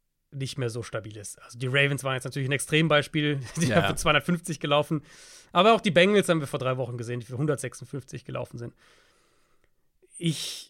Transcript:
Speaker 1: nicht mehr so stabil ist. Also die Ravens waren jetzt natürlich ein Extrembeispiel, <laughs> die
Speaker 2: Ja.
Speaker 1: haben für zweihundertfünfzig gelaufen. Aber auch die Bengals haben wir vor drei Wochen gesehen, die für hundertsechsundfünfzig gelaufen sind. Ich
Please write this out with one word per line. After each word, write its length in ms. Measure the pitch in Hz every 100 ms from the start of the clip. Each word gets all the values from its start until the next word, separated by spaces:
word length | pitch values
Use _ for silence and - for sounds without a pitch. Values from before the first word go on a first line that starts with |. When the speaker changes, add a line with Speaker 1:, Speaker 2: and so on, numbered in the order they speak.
| _ _ _
Speaker 1:
nicht 240 | 139 131 -
mehr 120 | 120
so 120 | 117
stabil 340 | 110 113 104 107
ist. 240 | 101 -
Also 160 | - 120
die 80 | 127
Ravens 360 | 139 139 143 135
waren 80 |
jetzt 100 | 131
natürlich 240 | 135 139 131
ein 60 |
Extrembeispiel, 840 | 143 - 156 160 147 143 156 147 139 120
<laughs> 60 | 160
die 80 | 151
Speaker 2:
Ja. 100 | 101
Speaker 1:
haben 100 | 98
für 80 | -
zweihundertfünfzig 640 | 165 147 160 175 - 156
gelaufen. 420 | 151 147 147 156 - - - - -
Aber 220 | 175 208
auch 80 | 220
die 100 | 214
Bengals 380 | 160 190 208 180
haben 100 | 165
wir 80 | 139
vor 120 | 143
drei 180 | 127 131
Wochen 200 | 120 120
gesehen, 220 | 117 123
die 60 | 117
für 120 | 123
hundertsechsundfünfzig 880 | 151 135 - - 127 143 - 139 -
gelaufen 320 | 127 120 120
sind. 160 | 120 - _ _ _ _ _ _ _ _ _ _ _ _ _ -
Ich 500 | 170 - - -